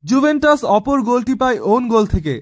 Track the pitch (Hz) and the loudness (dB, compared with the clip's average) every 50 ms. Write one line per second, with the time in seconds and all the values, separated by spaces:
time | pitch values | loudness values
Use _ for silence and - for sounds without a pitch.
0 | - 151 240 269 269 302 302 294 302 294 294 285 247 - 202 214 208 262 277 277 | -2 0 0 2 2 2 0 2 2 2 2 2 0 0 0 0 0 0 -2 -2
1 | 220 220 247 254 214 - 262 - 262 254 240 - - 196 214 247 247 233 226 220 | 0 0 -2 -2 0 -2 -2 -2 0 -2 -2 -2 0 0 0 0 0 2 2 2
2 | 214 - - 190 151 156 131 110 | 2 2 -2 -2 -2 -4 -6 -6